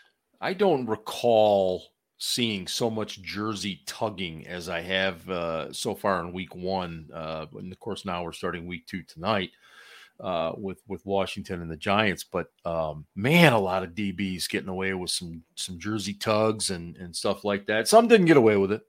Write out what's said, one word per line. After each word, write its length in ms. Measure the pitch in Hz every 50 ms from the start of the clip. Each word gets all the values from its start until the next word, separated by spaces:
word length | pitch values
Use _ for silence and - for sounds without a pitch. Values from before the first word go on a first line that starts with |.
| _ _ _ _ _ _ _ _
I 140 | - 156 190
don't 320 | 190 208 190 156 131 123
recall 1000 | 110 107 - - - - - - 120 113 110 107 104 101 98 95 92 92 87 - - _ _ _ _ _ _
seeing 480 | - - - 127 120 113 104 95 90
so 220 | - - - 123 113
much 320 | 110 110 104 104 - 98
jersey 600 | 90 82 85 104 107 110 107 95 95 101 90 - _
tugging 600 | - - - 117 107 101 90 92 82 80 78 -
as 240 | - 90 90 82 92
I 120 | 87 85
have, 460 | 85 90 95 95 95 95 90 85 85 92
uh, 440 | 92 87 85 82 80 80 73 - -
so 220 | - - 117 92
far 240 | - - 101 95 87
in 100 | 82 87 87
week 200 | 92 90 - -
one. 540 | 90 90 92 98 92 90 85 82 80 78 - -
Uh, 340 | 82 78 80 80 80 78 - -
and 180 | 98 95 92
of 80 | 92 -
course, 260 | - 110 95 - -
now 180 | 98 87 87 87
we're 80 | 82 80
starting 340 | - 101 90 87 85 82
week 180 | 87 90 82 -
two 160 | - 101 90 80
tonight, 480 | - - 80 87 107 110 98 92 - - _ _ _ - - - - - - - - _ -
uh, 320 | - 92 90 82 82 80 -
with, 240 | - 98 95 90 - _
with 180 | - 95 87 -
Washington 560 | 98 98 98 92 - - 101 - - 95 87
and 100 | 85 82
the 60 | 80
Giants. 460 | 73 - 104 98 107 110 98 85 - -
But, 220 | - - 87 80 - _ _ -
um, 400 | 85 82 82 80 78 76 76 73 - _
man, 380 | 98 107 135 165 175 170 143 120
a 60 | 107
lot 240 | 98 92 92 95 92
of 120 | 85 85
D 160 | 107 104 98 90
Bs 360 | 95 101 95 92 85 - -
getting 200 | 104 98 71 95
away 240 | 92 92 95 95 95
with 180 | 92 90 82
some, 320 | - - 90 85 82 80 - _ _
some 240 | - - 95 90 85
jersey 340 | 90 104 110 107 92 104 101
tugs 560 | - - 113 107 107 110 110 110 104 95 -
and, 240 | 92 85 85 85 78
and 180 | - 90 85 82
stuff 280 | - - 104 95 - -
like 220 | 101 101 101 101
that. 200 | - 107 110 110
Some 200 | - 208 226 233
didn't 200 | 220 233 208 175
get 100 | 160 156
away 200 | 139 113 110 104
with 140 | 98 98 95
it. 100 | 104 - -